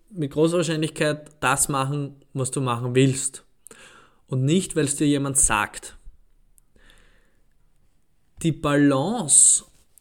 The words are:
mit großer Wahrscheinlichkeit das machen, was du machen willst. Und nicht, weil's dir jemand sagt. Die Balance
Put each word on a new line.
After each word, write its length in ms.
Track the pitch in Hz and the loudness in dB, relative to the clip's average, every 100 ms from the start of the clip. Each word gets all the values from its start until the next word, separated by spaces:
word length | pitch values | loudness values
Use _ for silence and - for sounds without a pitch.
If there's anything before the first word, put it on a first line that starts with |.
| _ | _
mit 220 | 190 143 | -8 -6
großer 260 | 147 165 175 | 0 0 0
Wahrscheinlichkeit 720 | 160 156 156 - 151 151 - _ | -2 -2 -4 -2 -2 -4 -8 _
das 300 | 127 139 - | 0 0 0
machen, 480 | 139 135 147 139 139 _ | -2 -2 -4 -6 -12 _
was 180 | 135 127 | -6 -6
du 80 | 147 | -4
machen 360 | 127 120 123 123 | -4 -4 0 2
willst. 500 | 135 131 - - _ _ - - - - - _ - | 2 2 -6 -10 _ _ -20 -20 -20 -20 -20 _ -8
Und 160 | 131 | -2
nicht, 320 | 135 180 185 156 | 0 0 0 -2
weil's 220 | 143 - | -2 0
dir 100 | 147 | 0
jemand 300 | 143 139 131 | 0 0 0
sagt. 580 | - 107 101 - - - - - _ _ _ _ _ _ - - _ _ _ _ _ _ _ _ _ _ _ _ _ - | 2 2 0 -6 -18 -18 -20 -20 _ _ _ _ _ _ -20 -20 _ _ _ _ _ _ _ _ _ _ _ _ _ -6
Die 80 | 165 | -4
Balance 1120 | 143 147 143 143 135 165 240 151 - - - - _ _ _ | -2 0 4 4 4 0 -2 2 4 6 4 -2 _ _ _